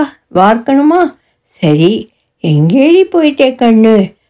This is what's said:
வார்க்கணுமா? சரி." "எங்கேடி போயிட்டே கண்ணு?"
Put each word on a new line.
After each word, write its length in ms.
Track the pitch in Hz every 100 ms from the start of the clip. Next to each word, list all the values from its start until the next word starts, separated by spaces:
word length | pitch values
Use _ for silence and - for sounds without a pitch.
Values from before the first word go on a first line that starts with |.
| 285 - _ 180
வார்க்கணுமா? 800 | 202 233 233 277 302 349 320 - _ _
சரி." 680 | _ _ 160 151 170 220 - _ _ _
"எங்கேடி 600 | 165 147 160 262 294 359 370
போயிட்டே 420 | 349 302 285 262 254
கண்ணு?" 580 | 240 220 220 214 190 -